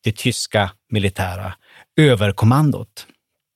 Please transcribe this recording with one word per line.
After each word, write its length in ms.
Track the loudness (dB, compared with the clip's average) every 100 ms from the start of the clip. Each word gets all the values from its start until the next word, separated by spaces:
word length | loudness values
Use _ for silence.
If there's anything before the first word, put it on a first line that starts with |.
det 120 | -6 -4
tyska 540 | -4 -4 -4 -2 -2 -6 -6
militära 640 | -2 -2 -4 -8 -8 -12 -14 _ -20 _ 2
överkommandot. 1080 | 4 4 0 2 2 4 2 -2 -8 -18 -20 _ _ _ _